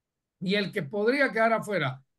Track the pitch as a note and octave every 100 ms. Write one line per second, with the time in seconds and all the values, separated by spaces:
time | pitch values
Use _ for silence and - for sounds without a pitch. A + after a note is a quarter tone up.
0 | _ _ _ _ F3 G#3 F3+ G3 C#3 G#3
1 | A3 C#4 C4+ G#3+ A3+ A3 G#3+ F#3+ C3+ C3
2 | _